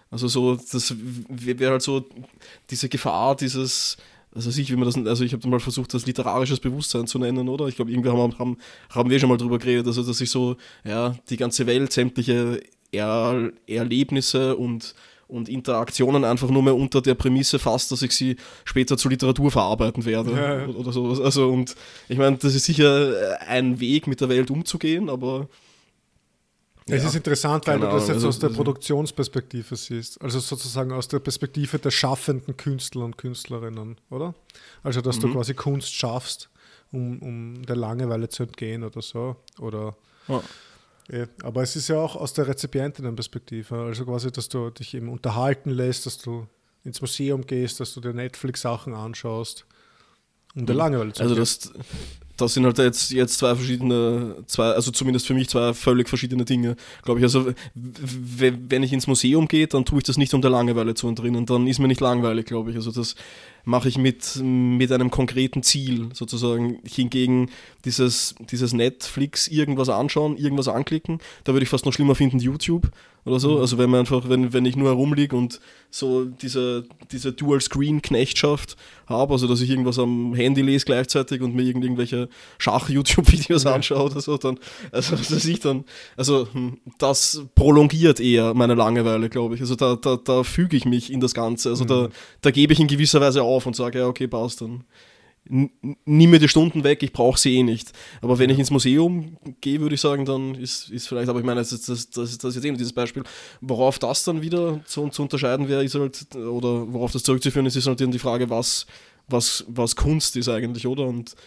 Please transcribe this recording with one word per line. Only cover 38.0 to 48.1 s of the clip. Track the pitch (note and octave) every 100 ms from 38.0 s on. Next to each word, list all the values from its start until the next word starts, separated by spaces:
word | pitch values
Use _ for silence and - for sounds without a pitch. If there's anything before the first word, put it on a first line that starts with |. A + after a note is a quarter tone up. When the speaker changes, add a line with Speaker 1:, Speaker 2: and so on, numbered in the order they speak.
| B2 A2+ A2+
Speaker 2:
zu | -
entgehen | A#2+ - A2 A2+ A2+
oder | A#2
so, | A2 A2+ B2 B2 _ -
oder | A2+ G#2+ G#2+ G#2 _ _ -
Speaker 1:
Ja. | C3+ - - - _ _ _ -
Speaker 2:
ja, | A#2+ A#2+ -
aber | B2 A#2
es | B2+ D#3
ist | C3+
ja | D#3
auch | D#3+ -
aus | C#3+
der | - C#3
Rezipientinnenperspektive, | C3+ C#3 C3+ C#3+ C#3+ B2+ A#2 A2+ A#2+ - A2+ G#2+ A#2
also | A#2 A2+ B2+
quasi, | B2 B2+
dass | B2 -
du | C3 A#2
dich | A#2 B2
eben | B2+ A#2
unterhalten | A#2+ B2 A2+ C3+ C#3 D3
lässt, | B2+ B2+ B2+ B2+
dass | -
du | A#2+ A#2 A2 _ _ _ B2+
ins | A#2+
Museum | B2+ - C#3 C3+ B2+
gehst, | B2+ B2 -
dass | B2+
du | -
dir | A#2+